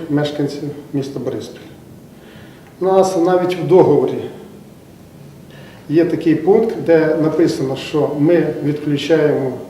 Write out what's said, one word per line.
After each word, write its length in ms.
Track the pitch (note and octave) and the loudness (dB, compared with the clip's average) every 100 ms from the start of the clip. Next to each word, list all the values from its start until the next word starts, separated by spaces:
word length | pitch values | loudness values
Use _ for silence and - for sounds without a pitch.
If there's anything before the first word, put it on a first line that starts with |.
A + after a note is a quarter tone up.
| D#3+ | -4
мешканців 580 | D3 C#3+ - C#3 - C#3+ - - | -2 -2 -4 -6 -6 -10 -12 -8
міста 280 | C#3 B2 B2+ | -8 -6 -8
Бориспіль. 400 | B2 A2 - - - - - - - - - - - - - - | -8 -8 -12 -16 -20 -20 -20 -20 -20 -20 -20 -20 -20 -20 -20 -4
У 40 | |
нас 320 | F#3 F#3+ F#3 F3 | 2 2 2 2
навіть 400 | F3 F3+ F3+ F3+ | 2 2 0 -4
в 100 | D3 | 4
договорі 560 | F3+ D3 C#3 B2+ - - - - - - - - - - - - - - - - - - | 4 6 4 0 -4 -8 -14 -20 -20 -20 -20 -20 -20 -20 -20 -20 -20 -20 -20 -20 -20 -2
є 160 | D#3 | 0
такий 300 | D#3+ D#3+ - | 0 0 0
пункт, 400 | D3+ E3+ A3 A3+ D#3+ C#3+ | 0 2 2 2 -2 2
де 300 | D#3+ D#3 D#3+ | 2 4 0
написано, 540 | D#3 D#3+ E3 - C3+ C3+ | 0 2 0 0 -4 -6
що 340 | - D3+ C#3 D3 | -4 -2 -2 0
ми 280 | D3+ E3+ D3+ D3+ | 2 4 2 -2
відключаємо 880 | D3 D3 D3+ C#3+ - D#3+ D3 C3 C3 A#2+ - | -4 -4 -4 -4 2 2 2 0 -4 -8 -12